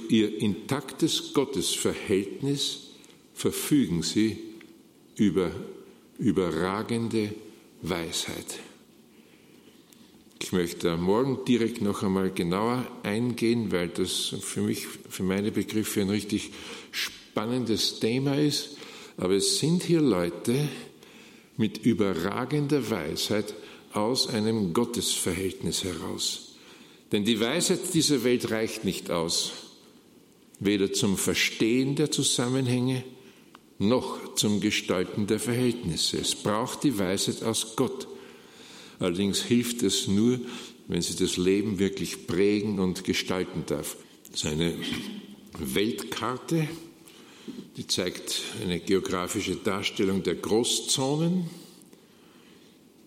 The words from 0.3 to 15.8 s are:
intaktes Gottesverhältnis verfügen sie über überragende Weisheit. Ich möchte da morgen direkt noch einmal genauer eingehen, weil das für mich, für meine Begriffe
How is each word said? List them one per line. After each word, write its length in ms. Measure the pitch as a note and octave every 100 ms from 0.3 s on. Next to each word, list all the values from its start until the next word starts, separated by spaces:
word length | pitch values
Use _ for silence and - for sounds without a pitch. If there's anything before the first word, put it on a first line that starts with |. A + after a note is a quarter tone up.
| -
intaktes 920 | A2+ F2+ - C3 - - D#3+ - -
Gottesverhältnis 1600 | D3 C3 - - - G#2 E2 - G2 G2 - C#3 C#3+ - - - - - - -
verfügen 720 | - - - - D3 G2 E2+
sie 360 | E2 - A2 G2 - - - - - - -
über 380 | - G#2 E2+ E2+ - - - - - - -
überragende 1160 | A#2+ F#2 F2+ D#2+ F2+ G2+ A2 A#2 A#2 A2+ G#2 G#2 - - - -
Weisheit. 760 | D#2+ F2 E3 - - - - - - - - - - - - - - - - - - - - - - -
Ich 120 | -
möchte 360 | F#2 F2 - F2
da 80 | E2
morgen 480 | F2+ G#2+ C3+ B2+
direkt 360 | - A#2 A2+ A2+
noch 220 | G2+ F#2+
einmal 280 | G2+ F#2+ F#2+
genauer 560 | F#2+ F2 F#2 A2+ B2 A#2+ -
eingehen, 720 | G#2 G#2+ B2 A#2 A2+ A#2+ G#2
weil 160 | F2+ F2
das 460 | F2+ F#2 - - -
für 220 | - -
mich, 240 | G#2 A2+ - - -
für 140 | -
meine 280 | F#2 G2 G#2
Begriffe 500 | G#2 F#2+ G#2+